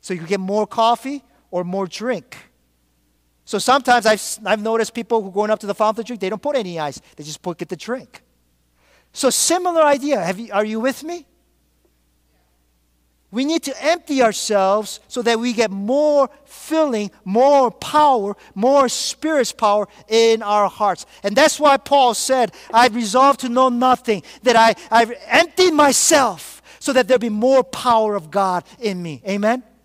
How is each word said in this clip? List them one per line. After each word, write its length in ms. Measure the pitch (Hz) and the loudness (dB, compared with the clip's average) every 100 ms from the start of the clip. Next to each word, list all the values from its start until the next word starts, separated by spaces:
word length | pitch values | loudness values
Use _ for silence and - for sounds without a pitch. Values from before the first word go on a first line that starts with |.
So 140 | - 185 | -10 -10
you 60 | |
can 80 | 160 | -6
get 100 | 196 | -6
more 260 | 185 208 208 | -2 -4 -4
coffee 580 | - 226 240 269 285 _ _ _ | 0 2 2 -4 -12 _ _ _
or 120 | 175 | -8
more 220 | 175 196 190 | -6 -6 -8
drink. 500 | - 226 214 - - - _ _ _ _ _ _ _ _ _ | -8 -6 -6 -8 -20 -20 _ _ _ _ _ _ _ _ _
So 160 | _ 202 | _ -6
sometimes 480 | 214 269 254 240 214 | 0 0 2 2 2
I've, 60 | |
s-, 260 | 214 - - | 0 -4 -10
I've 180 | 220 214 | -4 -4
noticed 320 | 214 226 220 - | -2 -2 -2 -6
people 260 | 226 226 | -2 -2
who 80 | 196 | -2
going 220 | 185 208 | -4 -2
up 80 | 214 | -2
to 80 | 202 | -4
the 80 | 196 | -2
fountain 280 | 214 220 | -2 -2
drink, 160 | 220 240 | -8 -8
they 100 | 190 | -6
don't 120 | 214 | -6
put 140 | 285 285 | -4 -4
any 240 | 196 170 | -4 -6
ice. 200 | 151 135 _ _ | -8 -10 _ _
They 80 | |
just 200 | 147 151 | -16 -12
put, 160 | 185 170 | -10 -10
get 100 | 170 | -10
the 60 | 170 | -12
drink. 480 | - 254 - - _ _ _ _ _ _ _ _ _ | -10 -10 -12 -20 _ _ _ _ _ _ _ _ _
So 160 | - 269 | -2 -2
similar 540 | - - 339 359 339 | 0 0 0 0 2
idea. 360 | 302 285 277 262 | 2 2 0 -2
Have 160 | 170 190 | -2 -6
you, 120 | 226 | -6
are 140 | 202 214 | -4 -4
you 140 | 220 | -4
with 240 | 247 262 | -4 -6
me? 240 | 311 349 285 _ _ _ _ _ _ _ _ _ _ _ _ _ _ _ _ _ _ _ _ | -10 -14 -14 _ _ _ _ _ _ _ _ _ _ _ _ _ _ _ _ _ _ _ _
We 120 | 208 | -6
need 200 | 277 330 | -2 -4
to 200 | 277 262 | -4 -6
empty 380 | 285 339 - 277 | -2 -2 -2 0
ourselves 800 | 233 202 - 208 190 208 208 - _ | 0 0 -2 0 2 0 -2 -14 _
so 120 | - | -6
that 140 | 233 233 | -2 -2
we 140 | 240 | -2
get 180 | 226 220 | -2 -2
more 600 | 196 202 269 302 294 269 - _ | -2 -2 0 2 2 0 -4 _
filling, 680 | - - 320 311 226 208 _ - | -20 -6 0 0 -2 -6 _ -4
more 440 | 208 262 285 247 | 2 4 4 2
power, 680 | - - 302 302 254 196 196 - | -2 -2 2 2 2 -2 -10 -14
more 340 | - 233 277 254 | -4 2 2 2
Spirit's 640 | - - - 311 311 240 | -2 -8 -6 -2 -2 -2
power 380 | - 214 208 202 - _ | -2 0 0 -2 -12 _
in 340 | 220 226 226 | 2 2 2
our 280 | 208 208 196 | 0 0 0
hearts. 360 | - 208 175 - - | -2 -4 -4 -10 -8
And 140 | 202 208 | -4 2
that's 240 | 294 - | 2 4
why 160 | 294 269 | 4 4
Paul 380 | - 285 247 | 2 2 2
said, 400 | 220 - 262 226 - - | 0 -2 0 0 -4 0
"I've 220 | 226 247 220 | 4 4 2
resolved 460 | 220 226 269 277 | -2 4 4 4
to 80 | 254 | -2
know 180 | 240 262 | 2 2
nothing, 560 | 240 247 247 - 202 - - | 2 2 0 0 -6 -6 -4
that 120 | 240 226 | 2 4
I, 200 | 226 208 - | 4 2 0
I've 220 | 226 226 240 - | 2 2 -4 -2
emptied 460 | 254 339 - 370 | 0 0 2 2
myself 920 | 302 294 254 - 311 247 175 - - _ - | 4 4 4 2 2 2 -4 -14 -20 _ -12
so 140 | - | -2
that 160 | 262 208 | 0 2
there'll 100 | 254 | 0
be 80 | 233 | 0
more 340 | 208 247 269 | -2 2 2
power 540 | 262 - 247 226 220 202 | 0 -4 0 2 0 -4
of 160 | 156 | -6
God 320 | 190 190 180 - - | -2 -2 -2 -6 -10
in 240 | 226 185 | -8 -6
me." 180 | 170 139 - | -8 -10 -6
Amen? 360 | 202 208 254 - _ | -2 -2 -2 -6 _